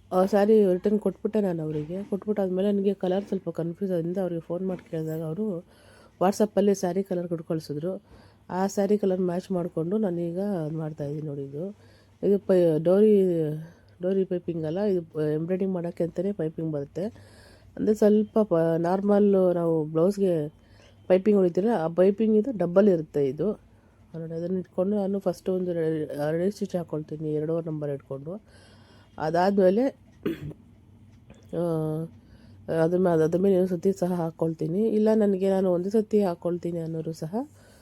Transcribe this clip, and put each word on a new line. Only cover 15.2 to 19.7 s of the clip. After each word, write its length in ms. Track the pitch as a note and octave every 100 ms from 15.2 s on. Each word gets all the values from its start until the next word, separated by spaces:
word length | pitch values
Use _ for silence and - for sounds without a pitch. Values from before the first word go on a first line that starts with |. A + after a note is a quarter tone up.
ಎಂಬ್ರಾಯ್ಡಿಂಗ್ 520 | D3+ D#3 E3 F#3 G3
ಮಾಡೋಕ್ಕೆ 300 | F3+ E3+ -
ಅಂತಲೇ 280 | E3 - G3
ಪೈಪಿಂಗ್ 400 | G3+ D#3+ D#3+ D#3+
ಬರುತ್ತೆ. 340 | D3 C#3+ D#3+ G#3+ - - - - - - -
ಅಂದರೆ 200 | G3 G#3+
ಸ್ವಲ್ಪ 440 | G#3 G#3+ G#3+ A3
ಪ-, 380 | G#3+ E3 E3 E3
ನಾರ್ಮಲ್ಲು 760 | E3+ F#3+ G3+ G3+ G3+ F#3+ F3+
ನಾವು 320 | F3 E3+